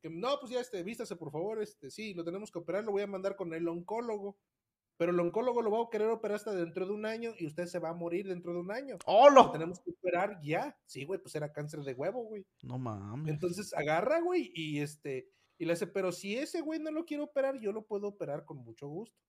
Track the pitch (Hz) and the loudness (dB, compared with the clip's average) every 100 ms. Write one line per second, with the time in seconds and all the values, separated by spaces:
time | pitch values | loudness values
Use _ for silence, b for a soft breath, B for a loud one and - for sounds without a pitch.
0 | 160 165 233 277 269 247 247 196 175 226 | -10 -4 0 0 -2 -6 -4 -6 -6 -6
1 | 220 175 160 151 190 220 208 - 139 - | -8 -8 -8 -4 -4 -4 -6 -8 -16 -10
2 | 214 180 170 180 214 170 165 185 220 202 | -10 -6 -6 -6 -8 -10 -4 -4 0 -2
3 | 202 196 190 196 175 165 170 170 175 214 | -2 -2 -4 -4 -6 -2 -2 -4 -4 -4
4 | 240 214 196 196 _ _ _ _ _ _ | -4 -4 -6 -12 _ _ _ _ _ _
5 | 170 175 170 190 247 240 226 214 233 220 | 2 2 2 2 2 2 2 2 0 0
6 | 214 226 220 208 214 196 170 170 185 208 | 2 2 0 -4 -2 -2 -2 -2 -2 -2
7 | 214 226 233 220 160 156 175 175 160 175 | -2 -4 -6 -4 -6 -4 -4 -2 -4 -4
8 | 170 170 202 180 175 175 180 220 277 202 | -2 -2 -2 -6 -4 -4 -4 -6 -6 -8
9 | - 196 277 269 185 147 165 180 - - | 4 12 12 12 10 6 -4 -6 -10 -4
10 | 180 175 202 196 147 160 277 - _ 135 | 0 2 0 -2 -2 -2 -2 -8 _ -12
11 | 139 185 190 156 147 147 151 156 139 123 | -6 -8 -6 -8 -6 -8 -10 -8 -8 -4
12 | 151 247 226 214 190 _ 131 127 123 107 | -4 -4 -8 -10 -14 _ -10 -6 -4 -6
13 | 101 120 156 151 175 175 208 - 147 156 | -8 -6 -4 -2 -2 -4 -6 -4 0 2
14 | 220 320 339 359 254 - 156 147 147 151 | 2 2 2 0 -2 -6 -4 -2 -4 -6
15 | 147 131 127 _ _ _ 160 170 180 196 | -6 -6 -8 _ _ _ -2 0 0 0
16 | 185 175 196 220 311 349 302 320 311 311 | -2 -2 -4 -4 -2 -4 -4 -4 -4 -6
17 | 330 294 294 277 269 269 226 226 214 202 | -4 -4 -4 0 0 0 -4 -4 -4 -4
18 | 208 202 147 143 156 151 117 113 143 156 | -4 -6 -6 -6 -6 -14 -14 -14 -10 -10
19 | 233 _ | -12 _